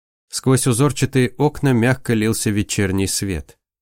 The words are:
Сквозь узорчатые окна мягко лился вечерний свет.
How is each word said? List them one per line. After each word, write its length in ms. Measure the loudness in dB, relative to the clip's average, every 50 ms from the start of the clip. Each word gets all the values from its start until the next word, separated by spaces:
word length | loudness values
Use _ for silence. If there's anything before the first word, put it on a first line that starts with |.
| _ _ _ _ _ _
Сквозь 400 | -8 -2 0 2 2 2 2 2
узорчатые 680 | 2 2 2 0 0 0 -2 0 0 0 0 0 0
окна 360 | -2 -2 -2 -2 0 0 2
мягко 420 | 2 4 4 2 0 0 -2 -2 -2
лился 360 | 0 0 0 -2 -2 -2 -2
вечерний 580 | 0 -2 -2 -2 -2 -2 -2 0 0 0 -2 -2
свет. 500 | -2 -4 -4 -4 -6 -6 -8 -12 -18 _ _ _ _ _